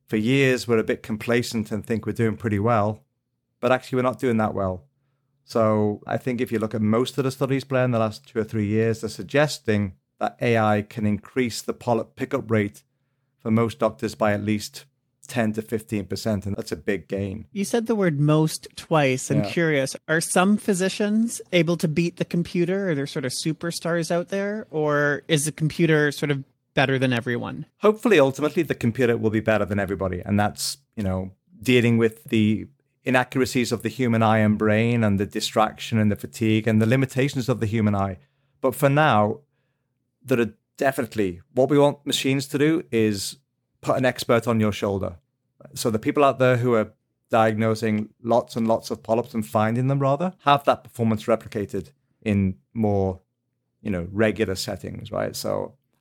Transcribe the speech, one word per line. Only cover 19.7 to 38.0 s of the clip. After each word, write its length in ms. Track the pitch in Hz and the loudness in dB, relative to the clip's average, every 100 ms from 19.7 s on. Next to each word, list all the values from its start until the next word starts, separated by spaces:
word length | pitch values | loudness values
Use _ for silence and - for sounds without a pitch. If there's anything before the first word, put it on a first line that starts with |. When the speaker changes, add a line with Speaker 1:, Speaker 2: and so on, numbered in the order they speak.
| 143 135 - - | 2 -2 -4 -2
Speaker 2:
are 140 | 160 | -2
some 360 | - 190 185 208 | 0 2 4 2
physicians 840 | - 180 190 - 208 214 233 - - | 0 0 0 -2 -2 0 -2 -4 0
able 240 | 175 165 170 | 2 2 0
to 100 | 170 | 0
beat 300 | 151 170 - | 0 -2 -2
the 60 | |
computer? 680 | - 175 165 180 175 196 196 | -4 -4 -2 -2 -2 -2 -2
Are 40 | |
there 140 | 143 139 | -4 -4
sort 160 | 156 | -6
of 80 | 127 | -6
superstars 800 | - 160 156 170 - 165 170 160 | -4 -4 -4 -6 -6 -4 -2 -2
out 160 | 170 175 | -4 -4
there? 400 | 196 202 214 208 | -4 -4 -6 -6
Or 520 | 151 151 147 147 143 - | -2 0 2 2 0 0
is 180 | 156 | 0
the 80 | 151 | 0
computer 600 | - 156 - 165 156 147 | -2 -2 2 4 4 2
sort 180 | - 151 | 0 -2
of 140 | 139 135 _ _ | -4 -6 _ _
better 220 | - 135 131 | 0 2 2
than 140 | 131 | 2
everyone? 540 | 120 123 120 110 - - _ | 0 -2 -4 -6 -10 -14 _
Speaker 1:
Hopefully, 420 | 202 214 247 180 | 2 2 4 6
ultimately, 420 | 135 131 147 175 | 6 2 -2 0
the 120 | 143 | -2
computer 420 | 127 123 110 120 117 | 0 0 2 2 2
will 140 | 110 | 0
be 100 | 107 | 0
better 240 | 104 107 | 2 0
than 160 | 95 101 | 0 -2
everybody. 400 | 95 95 95 90 | -2 -2 -4 -4
And 140 | - 101 | 0 2
that's, 380 | 104 - - - _ | 2 -2 -8 -10 _
you 80 | - | -6
know, 300 | 98 92 95 - _ - | -4 -4 -6 -14 _ -8
dealing 380 | 110 123 117 117 | 2 4 4 4
with 260 | 113 - | 2 -2
the 440 | - 113 107 104 92 _ _ _ | -2 2 2 0 -6 _ _ _
inaccuracies 680 | - 127 123 135 127 131 113 | 0 0 0 -2 0 0 -2
of 100 | 117 | -2
the 60 | 113 | -4
human 340 | 120 123 113 | -2 0 2
eye 160 | 110 110 | 4 4
and 180 | 107 104 | 4 2
brain 440 | 107 107 117 120 | 2 2 2 2
and 160 | 107 98 | 2 0
the 80 | 101 | -2
distraction 720 | 107 - 117 110 - - 117 | -4 -2 0 0 -2 -4 0
and 120 | 107 | 2
the 40 | 101 | 0
fatigue 520 | - - 110 110 113 | -6 -2 2 2 2
and 120 | 110 | 2
the 60 | 110 | 4
limitations 640 | 135 135 131 139 139 117 | 2 0 -2 -2 -2 -2
of 100 | 110 | -2
the 60 | 107 | -2
human 280 | 113 107 | 0 0
eye. 220 | 101 | 0